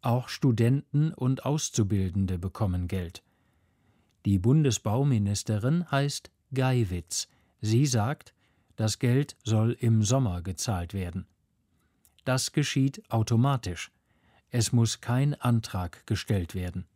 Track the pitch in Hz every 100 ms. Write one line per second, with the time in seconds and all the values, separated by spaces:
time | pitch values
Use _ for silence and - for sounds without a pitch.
0 | 127 120 127 - 143 113 117 139 - 143
1 | 156 - 127 135 - 151 - - 101 101
2 | 95 95 95 90 92 - 104 90 87 95
3 | 87 - _ _ _ _ _ _ _ _
4 | _ _ - 98 95 156 143 107 - 110
5 | 143 120 101 101 - 107 117 165 175 139
6 | 143 - - _ _ 131 131 127 107 90
7 | 80 - - _ _ _ 107 113 147 120
8 | 107 156 - _ _ _ _ _ 110 -
9 | 127 123 143 - - 110 110 117 120 113
10 | 104 131 123 87 87 92 - 98 87 98
11 | 87 92 - _ _ _ _ _ _ _
12 | _ _ - 127 - - 143 - 135 -
13 | - 113 110 117 131 135 - 85 - _
14 | _ _ _ _ _ 120 110 120 113 -
15 | - 123 143 147 123 117 - 101 90 -
16 | - 104 - 101 87 92 90 90 87